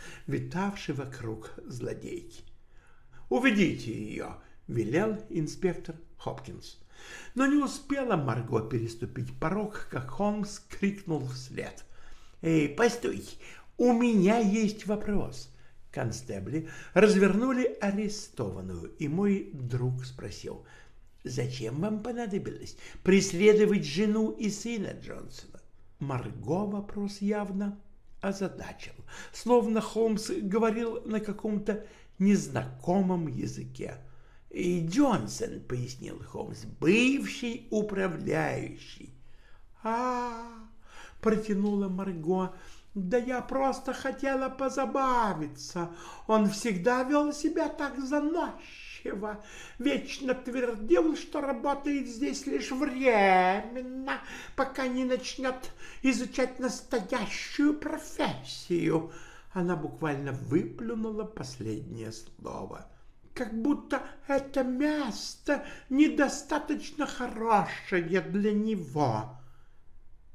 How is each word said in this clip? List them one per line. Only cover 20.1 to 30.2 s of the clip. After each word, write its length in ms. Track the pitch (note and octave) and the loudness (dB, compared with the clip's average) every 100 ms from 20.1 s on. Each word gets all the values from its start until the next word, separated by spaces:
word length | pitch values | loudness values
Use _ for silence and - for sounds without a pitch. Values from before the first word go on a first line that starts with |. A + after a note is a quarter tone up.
| - A2 - - - - - - - - - | -10 -12 -10 -10 -12 -14 -20 -20 -20 -20 -14
«Зачем 580 | - B2+ B2+ B2+ A2 C3+ | -8 -4 -4 -4 -4 -2
вам 220 | G#3 G#3+ | -2 -2
понадобилось 720 | A3+ A#3+ A#3 F#3+ A2+ - - - - - | -4 -4 -2 -2 -4 -8 -12 -14 -14 -2
преследовать 800 | - F#3+ F#3 F3 G#3 G#3+ G3+ G3+ | 8 8 8 6 10 10 8 6
жену 480 | D3+ D3+ G#3+ G#3+ A3 | 2 2 4 4 2
и 180 | A3 G#3+ | 0 -2
сына 440 | - A#3 A#3 F#3 - | -2 -4 -4 -4 -8
Джонсона?» 600 | - - - - - - - - - - | -12 -12 -12 -14 -16 -18 -20 -20 -18 -8
Марго 680 | C#3 B2+ A#2+ A#2+ G#2 F3 G#3 | -4 -4 -4 -6 -2 0 0
вопрос 540 | G3+ G3+ G3+ G3+ - | -4 -6 -6 -6 -2
явно 580 | G3+ G#3+ G3 G3 G3+ G3+ - - - - | 0 0 -2 -2 -4 -6 -14 -20 -20 -6
озадачил, 760 | G3 G3 F#3+ - - - - - - - - | -4 -2 -2 -4 -12 -12 -14 -14 -14 -14 -14
словно 480 | - A3 B3 A3 A3 | -4 6 6 6 2
Холмс 500 | G#3+ G#3+ A3+ G#3 | 0 2 2 2